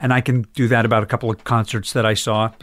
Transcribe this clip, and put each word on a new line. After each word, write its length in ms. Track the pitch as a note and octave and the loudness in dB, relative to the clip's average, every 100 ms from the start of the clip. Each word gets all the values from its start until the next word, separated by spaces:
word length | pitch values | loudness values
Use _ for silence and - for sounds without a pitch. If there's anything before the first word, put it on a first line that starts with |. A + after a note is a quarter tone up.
And 120 | B2+ | 0
I 80 | B2+ | 0
can 220 | B2+ B2 A2 | 2 -2 -2
do 120 | - A#2+ | -2 2
that 160 | A#2 | 2
about 180 | A2+ A2+ | 2 2
a 40 | G#2 | 0
couple 240 | B2 A2+ | -2 -2
of 140 | G2+ | -4
concerts 480 | - A#2 G#2+ A2 - | -2 -2 0 -4 -4
that 120 | B2+ | 0
I 100 | A2 | 0
saw, 360 | G#2 A#2 G#2+ A2+ - | 0 0 0 -2 -4